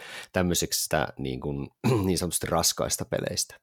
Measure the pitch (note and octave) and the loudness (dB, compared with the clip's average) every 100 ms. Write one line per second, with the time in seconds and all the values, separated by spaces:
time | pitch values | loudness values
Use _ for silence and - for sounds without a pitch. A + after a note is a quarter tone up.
0 | - - - F#2+ F2+ E2 E2 - - D#2 | -14 -14 -2 2 2 2 0 -2 0 2
1 | C2 - C2+ B1+ D2 C#2 C2+ _ A#2 A#2 | 0 -2 -6 -4 -4 -4 -6 _ 2 2
2 | F#2+ E2 F2 - - E2 - - - - | 4 2 2 -2 0 2 2 0 -2 -2
3 | - - - F2+ - - | -2 -2 -2 -4 -6 -8